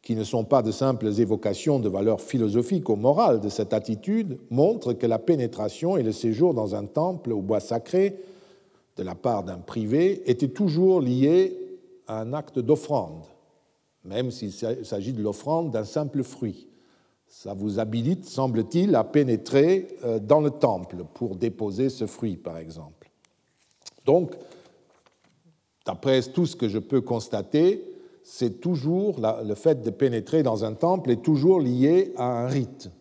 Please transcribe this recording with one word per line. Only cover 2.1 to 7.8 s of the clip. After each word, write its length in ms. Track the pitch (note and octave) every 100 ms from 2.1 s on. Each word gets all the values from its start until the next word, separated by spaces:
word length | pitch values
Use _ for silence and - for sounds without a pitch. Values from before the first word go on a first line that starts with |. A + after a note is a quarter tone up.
| G#2+
philosophiques 680 | - C3 A2 A2 A#2 F#3+ -
ou 60 | G#2
morales 440 | B2 D#3 A3 A2+
de 100 | G2+
cette 240 | - G#2
attitude, 640 | A2+ - G#2+ F#3 A3 G3 B2+ -
montrent 420 | B2 E3 A3+ B2
que 140 | A#2 A#2
la 120 | A2+
pénétration 800 | C#3+ D#3+ A#2+ - G#2+ - E3+ F#3
et 60 |
le 80 | A2
séjour 420 | G#2+ A#2 A2 F3
dans 220 | B2+ G#2 G#2
un 100 | G2+
temple 460 | - F3 F3+ A#2+
ou 100 | G#2+
bois 180 | G2 G#2+
sacré 600 | - A#2